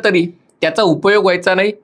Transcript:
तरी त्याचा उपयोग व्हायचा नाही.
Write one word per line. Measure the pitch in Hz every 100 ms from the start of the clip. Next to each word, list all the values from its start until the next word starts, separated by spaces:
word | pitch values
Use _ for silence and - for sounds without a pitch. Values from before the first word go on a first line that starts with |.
तरी | 220 180 170 - _ _
त्याचा | 160 160
उपयोग | 202 151 196 208
व्हायचा | 190 180 180 185
नाही. | 208 208